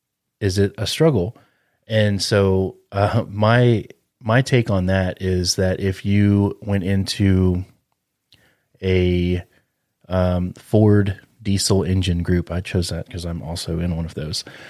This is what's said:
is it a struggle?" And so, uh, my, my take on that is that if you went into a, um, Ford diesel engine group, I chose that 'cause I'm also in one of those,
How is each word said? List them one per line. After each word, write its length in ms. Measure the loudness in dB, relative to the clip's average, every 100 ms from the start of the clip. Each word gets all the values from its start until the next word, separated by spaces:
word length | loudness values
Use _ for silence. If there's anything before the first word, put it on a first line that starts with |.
| _ _ _ _
is 180 | -4 0
it 160 | 0 -2
a 100 | -8
struggle?" 480 | 0 2 2 -2 -6 _ _ _ _ _
And 340 | 0 0 0
so, 560 | 0 2 2 2 -2 -6 _
uh, 320 | -2 0 0 -4
my, 580 | 0 2 4 4 2 -2 -18 _ _
my 200 | -2 0
take 260 | 2 0 0
on 160 | 0 2
that 360 | 0 0 -4
is 340 | -2 -2 -2 -2
that 220 | -2 -2
if 240 | -4 -4 0
you 520 | 2 4 4 2 -2
went 220 | -4 -4 0
into 800 | -2 -2 0 2 4 2 0 -6 _ _ _ _ _ _ _ _ _ _ _
a, 640 | 0 2 2 2 0 -2 -6 _ _ _ _ _ -4
um, 460 | 0 0 0 -4
Ford 640 | -8 0 4 6 4 2 -4 _ _
diesel 420 | -4 -2 0 0
engine 380 | 2 0 0 -2
group, 300 | 0 -2 -2
I 100 | -8
chose 280 | -4 -4 -4
that 200 | -8 -10
'cause 160 | -12 -10
I'm 160 | -10
also 380 | -10 -10 -8 -6
in 160 | -4 -4
one 100 | -8
of 80 |
those, 300 | -10 -10 -10 -12 -20